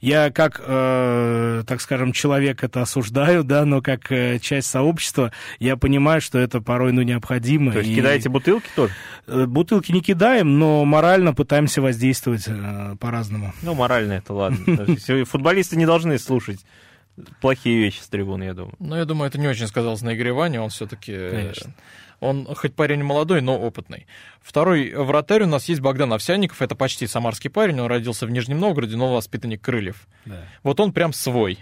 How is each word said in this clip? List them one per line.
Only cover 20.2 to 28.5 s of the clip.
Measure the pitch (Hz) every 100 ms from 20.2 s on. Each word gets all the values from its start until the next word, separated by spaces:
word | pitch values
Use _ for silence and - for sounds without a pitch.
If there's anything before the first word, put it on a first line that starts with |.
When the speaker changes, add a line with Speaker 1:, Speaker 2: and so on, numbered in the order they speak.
| 120
Speaker 3:
Вани, | 123 170 123
он | 110
всё-таки, | - 107 104 -
э, | 98 92
Speaker 1:
Конечно. | 98 98 98 - - - - - _
Speaker 3:
он | 131 139 131
хоть | 143 147 -
парень | 147 143
молодой, | 143 143 160 175
но | 127 127
опытный. | 113 - 87 - - - - -
Второй | - 151 170 170 131
вратарь | - 135 147 143 214
у | 196
нас | 143 -
есть | 165
Богдан | 135 131 139
Овсянников, | 110 - 190 196 -
это | - -
почти | 170 - 117
самарский | 117 117 113 139
парень, | - 214 143
он | 120
родился | 120 117 113
в | 113
Нижнем | 120 120